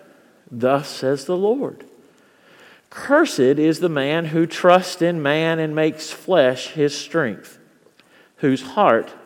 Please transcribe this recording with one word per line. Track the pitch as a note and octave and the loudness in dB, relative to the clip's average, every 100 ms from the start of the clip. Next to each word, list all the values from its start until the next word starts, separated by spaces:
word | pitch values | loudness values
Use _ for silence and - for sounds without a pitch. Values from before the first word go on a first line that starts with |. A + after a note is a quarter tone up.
| - _ _ _ - | -20 _ _ _ -16
"Thus | A#2+ B2+ C#3 C#3+ | -4 0 0 -2
says | - C3 C#3 | -6 -4 -4
the | - F3+ | -4 -4
Lord, | G3+ C4 F#3 - - _ _ _ _ _ _ - - - _ | -2 -2 -4 -10 -20 _ _ _ _ _ _ -20 -20 -20 _
'Cursed | - - D4 D#4 - | -12 0 2 2 2
is | B2+ D3 D#3 D#3 | 2 4 2 0
the | F3 | -2
man | D3 C3+ D#3+ E3 | -2 -2 -2 -2
who | D#3+ E3 | -2 -2
trusts | - F3+ F3+ F3+ - | 2 4 4 4 -2
in | E3+ E3+ | -2 0
man | C#3 D#3 D#3+ E3 | 0 0 0 0
and | D#3 | -2
makes | D3+ D#3 D3+ - | 0 0 -2 -12
flesh | - - F#3 B2+ B2+ - | -12 -2 4 4 2 -6
his | D#3 D3 | -2 -2
strength, | C#3+ - E3 C3 F#2 - - _ _ _ _ _ _ _ - | -2 -6 -4 -4 -6 -14 -20 _ _ _ _ _ _ _ -4
whose | C#3+ C3 | -2 -2
heart | - - F#3 A2+ - - | -4 2 4 4 2 -12